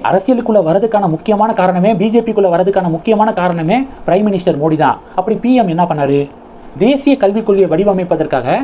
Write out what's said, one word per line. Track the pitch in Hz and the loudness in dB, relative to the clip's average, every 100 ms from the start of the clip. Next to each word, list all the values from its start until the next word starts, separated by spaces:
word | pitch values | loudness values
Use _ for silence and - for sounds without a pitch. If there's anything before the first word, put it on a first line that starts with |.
அரசியலுக்குள்ள | - 190 190 247 233 214 | 0 0 0 -2 2 0
வரதுக்கான | 160 190 220 208 190 | 2 0 0 0 -2
முக்கியமான | 160 - 208 220 | -2 -2 0 0
காரணமே, | 214 185 180 196 | 0 0 2 0
பி | 202 214 | 2 0
ஜே | 233 | 0
பிக்குள்ள | 226 214 190 | 0 0 2
வரதுக்கான | 170 185 196 175 | 2 0 0 0
முக்கியமான | 165 220 208 220 | -2 0 0 0
காரணமே | 185 175 170 160 240 269 - - | 0 -2 0 0 -2 -2 -8 -2
பிரைம் | 180 208 | 0 2
மினிஸ்டர் | 190 180 143 | 0 0 0
மோடி | 160 156 | 0 0
தான். | 139 113 - | 0 -2 -6
அப்படி | - 214 214 | -6 -2 -2
பி | 240 | 2
எம் | 254 196 | 2 2
என்ன | 165 | 0
பண்ணாரு? | 175 151 139 143 143 - - - - 135 | -2 0 0 0 -2 -10 -20 -20 -12 -2
தேசிய | 214 277 285 269 | 0 2 0 2
கல்விக் | 202 214 220 | 0 0 0
கொள்கையை | 196 180 | 2 2
வடிவமைப்பதற்காக | 160 202 185 175 160 156 139 127 202 | 2 0 0 0 -2 -2 -2 -2 -2